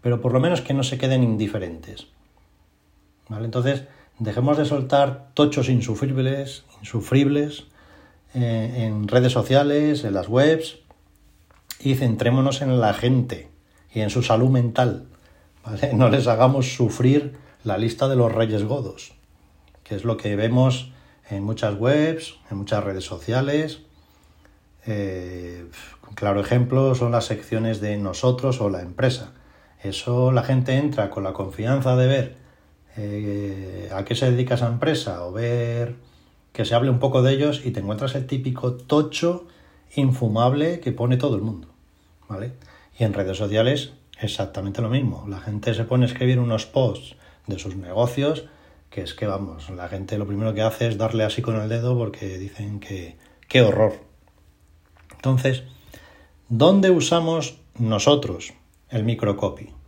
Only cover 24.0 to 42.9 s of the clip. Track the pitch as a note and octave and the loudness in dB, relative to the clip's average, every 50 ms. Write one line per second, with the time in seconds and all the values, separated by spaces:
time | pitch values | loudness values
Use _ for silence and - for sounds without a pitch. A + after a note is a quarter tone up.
24 | _ _ _ _ _ _ _ _ _ - _ _ _ _ _ _ - A2+ G#2+ G#2 | _ _ _ _ _ _ _ _ _ -20 _ _ _ _ _ _ -8 -6 -4 -4
25 | G2+ F#2+ F#2 F#2 F2+ F2+ F2+ F2+ F2 F2 F2 F2 E2+ E2+ - - - - - - | -4 -4 -6 -8 -8 -10 -10 -12 -12 -12 -14 -14 -16 -18 -18 -20 -20 -20 -20 -20
26 | - - - - - G#2 G2 G2+ G2 - A#2+ B2 B2 B2 C3 C3 C3+ C3+ B2+ B2+ | -20 -18 -10 -4 0 0 0 0 2 2 2 2 2 4 4 4 4 4 2 2
27 | B2 A#2 A#2+ A#2 A2+ - G#2+ G2+ - - A#2 A2 A2 A2+ A2 G2 G#2 G#2+ G#2 G#2 | 0 2 2 0 0 0 -6 -6 -6 -4 -4 -2 0 -2 -2 -2 -4 -4 -4 -2
28 | G2+ G2 F2 - - B2+ B2+ B2 - C3+ B2+ - A2 G2+ F#2+ F2 F2 F2 F2 - | -4 -4 -4 0 0 0 0 2 0 -2 -2 0 0 -2 -2 -2 -8 -10 -4 0
29 | B2 C3 B2+ - - - - - - - _ _ _ _ _ _ - G2+ F#2 - | 0 0 0 -2 -10 -14 -18 -20 -20 -20 _ _ _ _ _ _ -10 -8 -8 -6
30 | - B2 A#2+ B2 B2+ B2+ C3 A#2+ A2+ - C3 B2+ B2 B2+ C3 C3+ D3 D3 C3+ - | -4 -2 0 2 2 4 4 2 2 2 0 2 2 2 0 0 0 0 0 -2
31 | G#2 F#2+ - G2 G2 F#2+ F#2+ - G2 F#2+ - - G#2+ A#2 C3+ C#3 C3 C3 B2+ B2+ | -2 -2 -2 -6 -6 -6 -6 -6 -8 -8 -8 -6 -2 0 0 0 2 2 4 4
32 | B2+ B2+ C#3 C3+ B2+ - - - - - _ _ _ _ _ _ _ _ - A2 | 4 4 4 2 0 -2 -8 -18 -20 -20 _ _ _ _ _ _ _ _ -12 -10
33 | G#2 G#2 G2+ G#2 G#2 G2+ G2+ G2+ G2+ G2+ G2 G2 F#2+ F#2 F#2 F#2 F#2 F2+ F#2+ F#2+ | -8 -6 -6 -6 -6 -4 -4 -4 -6 -6 -8 -10 -10 -12 -12 -12 -12 -8 -8 -8
34 | G2 - A#2+ B2 C3+ B2+ B2 B2 B2 B2 B2 A#2+ B2 A#2 A#2 B2 - D#3 D3+ - | -4 -4 -2 0 2 2 2 2 2 0 0 0 0 0 0 0 0 0 0 0
35 | - - F2+ E2+ F2 F2+ F2+ G#2+ A#2 A#2+ A#2+ A#2+ A#2 A#2 A#2 A#2 A#2+ A#2+ A#2+ - | -2 -6 -8 -6 -8 -6 -6 -4 -2 -2 0 -2 -2 -2 -2 -4 -4 -6 -8 -12
36 | - _ _ _ _ _ _ _ _ _ _ - A2 - A#2+ A#2+ B2+ C3+ B2 B2 | -18 _ _ _ _ _ _ _ _ _ _ -6 -4 2 2 2 4 4 2 2
37 | C3+ C3 C3+ C3+ B2 C3 C3+ C3+ D3 D3 C#3+ - - B2+ - G#2 F#2+ G2+ A2 G#2+ | 2 2 4 4 4 4 4 4 2 0 0 -2 -4 -6 -6 -4 -4 -6 -4 -4
38 | C3+ C3 B2+ C#3+ B2+ B2+ C#3+ B2+ B2+ C3 B2 - - B2 B2 - - - D3+ D3+ | -4 -4 -4 -6 -6 -4 -6 -4 -4 -4 -6 -2 -4 -4 -4 -6 -2 2 2 2
39 | D3+ D#3 - - E3 E3+ F3 F3 - - - _ _ _ _ _ _ _ - - | 2 2 -2 -2 0 0 0 -2 -6 -16 -20 _ _ _ _ _ _ _ -2 0
40 | C#3 C3 B2+ - B2 A2 G#2 A2+ A#2+ B2+ C3+ C#3+ D3+ E3 F3 E3+ - B2+ - - | 2 2 2 2 0 0 2 2 2 2 2 2 0 -2 -2 -2 -4 -6 -4 -2
41 | D3 B2+ B2+ B2+ C#3+ C#3+ A2+ G2 G#2 A2+ G#2+ F2 D#2+ - _ _ _ _ _ _ | 0 0 2 2 2 0 0 -2 -2 -6 -8 -8 -14 -20 _ _ _ _ _ _
42 | _ _ _ _ _ _ A2 F#2+ G#2+ B2 B2+ - - - - - - _ | _ _ _ _ _ _ -10 -10 -10 -10 -12 -14 -20 -20 -20 -20 -20 _